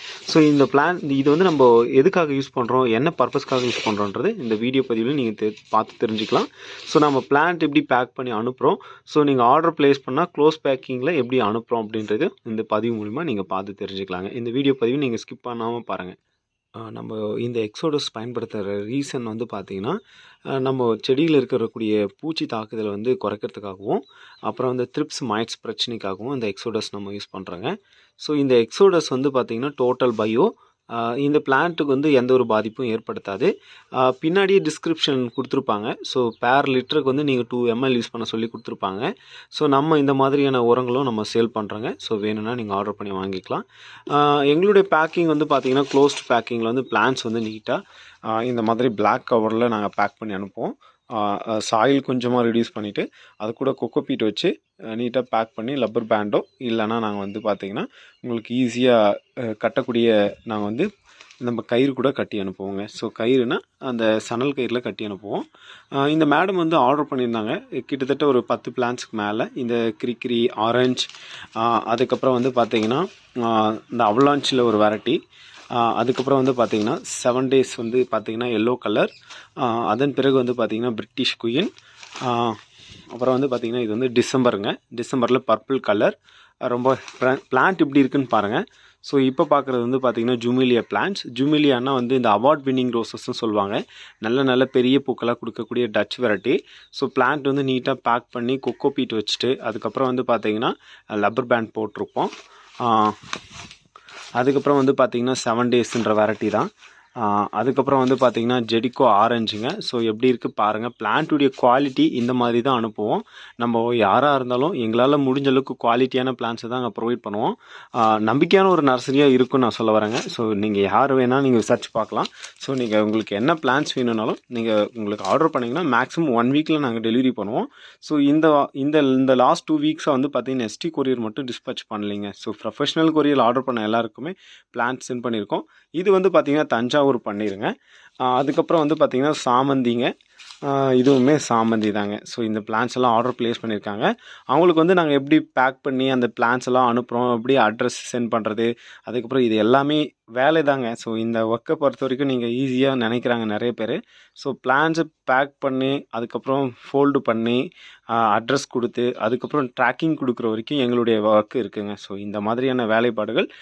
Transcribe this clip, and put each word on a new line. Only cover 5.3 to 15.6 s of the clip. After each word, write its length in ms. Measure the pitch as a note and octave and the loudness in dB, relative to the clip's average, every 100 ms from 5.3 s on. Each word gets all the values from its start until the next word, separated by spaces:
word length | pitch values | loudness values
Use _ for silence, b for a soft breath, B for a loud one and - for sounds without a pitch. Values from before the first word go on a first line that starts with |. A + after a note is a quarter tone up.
| G#2 G#2+ | -2 -4
தெ-, 100 | G#2 _ | -6 _
பார்த்து 380 | A2 A2 - A2+ | -2 -2 -4 -4
தெரிஞ்சுக்கலாம். 400 | A2 G#2+ - B3+ B B B | -2 0 -2 -2 B B B
So 180 | - D#3+ | 0 2
நம்ம 220 | D3 C3+ - | 4 2 2
பிளான்ட் 300 | C#3 E3 F3 | 2 2 0
எப்படி 220 | D#3 C#3+ | 0 0
பேக் 340 | D3 - B2+ - | 2 0 0 -6
பண்ணி 180 | B2+ | -6
அனுப்புறோம், 420 | G#2+ A#2 B2+ C3+ G3 B B | -4 -4 0 0 0 B B
so 200 | - D3+ | -2 2
நீங்க 200 | C#3+ C3 | 4 4
ஆர்டர் 300 | A#2+ D3+ E3 | 6 4 2
பிளேஸ் 220 | D#3+ C#3+ C#3 | 2 2 2
பண்ணா 260 | - C3 F3 - | 0 -4 -4 2
க்ளோஸ் 220 | D3+ D#3 | 2 2
பேக்கிங்ல 520 | C#3+ C3 C3+ B2+ C3+ E3 | -2 -2 -4 -4 -2 -2
எப்படி 260 | A#2+ C3 | 0 0
அனுப்புறோம் 460 | G#2 A2+ - A#2 G#2 | 0 -2 -2 -4 -4
அப்படின்றது 260 | A2 G#2 G#2+ F3+ - | -6 -4 -2 -2 -4
இந்த 200 | - A2 | -10 -8
பதிவு 420 | A2 G#2+ A#2 A2+ G#2 | -2 -2 -2 -4 -6
மூலியமா 180 | B2 | -6
நீங்க 200 | E3+ G#2 | -4 -6
பார்த்து 320 | F2+ F#2+ G2+ F#2+ | -4 -8 -8 -12
தெரிஞ்சுக்கலாங்க. 540 | G2 F#2+ F#2+ F2+ G2 B2 | -10 -8 -8 -8 -8 -8
இந்த 160 | A#2 | -6
வீடியோ 240 | B2 C#3 C3+ | -2 0 0
பதிவு 180 | A#2 C#3 | 0 0
நீங்க 180 | C3+ A2+ | -2 -6
ஸ்கிப் 320 | - A#2+ B2 | -10 -14 -12
பண்ணாம 320 | A#2 | -8